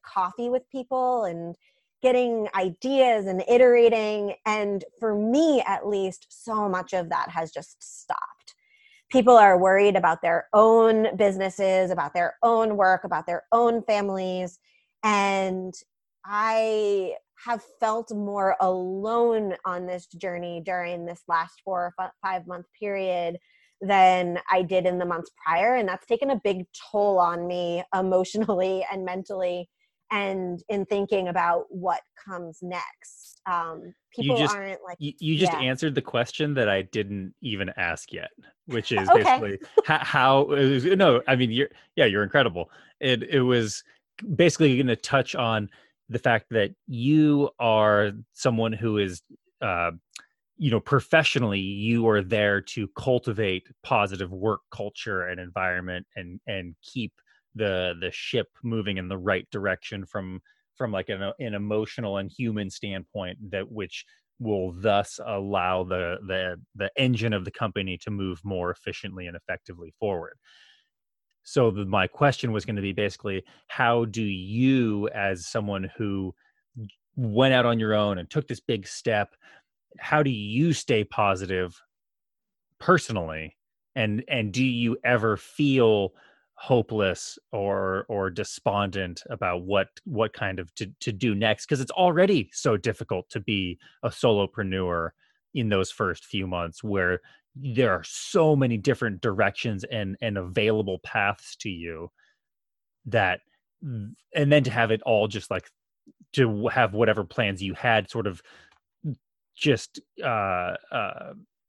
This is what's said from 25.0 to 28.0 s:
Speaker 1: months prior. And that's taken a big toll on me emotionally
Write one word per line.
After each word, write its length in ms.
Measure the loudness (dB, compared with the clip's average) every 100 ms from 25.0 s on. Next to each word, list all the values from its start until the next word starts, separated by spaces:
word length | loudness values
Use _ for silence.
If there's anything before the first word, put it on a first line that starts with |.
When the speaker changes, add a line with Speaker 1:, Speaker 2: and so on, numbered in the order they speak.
| -2
Speaker 1:
months 260 | -4 -6 _
prior. 320 | -2 2 4 2
And 120 | 0
that's 180 | -4 -2
taken 260 | 0 0
a 80 | 0
big 220 | 0 -2 -4 -16 -6
toll 280 | 0 4 4
on 280 | 4 2 -4
me 360 | -4 -2 -4 -2
emotionally 920 | -2